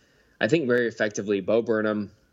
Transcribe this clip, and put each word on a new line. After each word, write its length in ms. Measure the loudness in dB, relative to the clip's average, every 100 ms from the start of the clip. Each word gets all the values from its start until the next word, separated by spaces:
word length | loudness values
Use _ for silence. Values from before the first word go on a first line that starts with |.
| _ _ _ -4
I 80 | 0
think, 180 | 2 2
very 220 | 2 0
effectively. 520 | -2 -4 -4 -2 -2
Bo 220 | 0 0
Burnham 480 | 2 0 0 -2 -6 _ _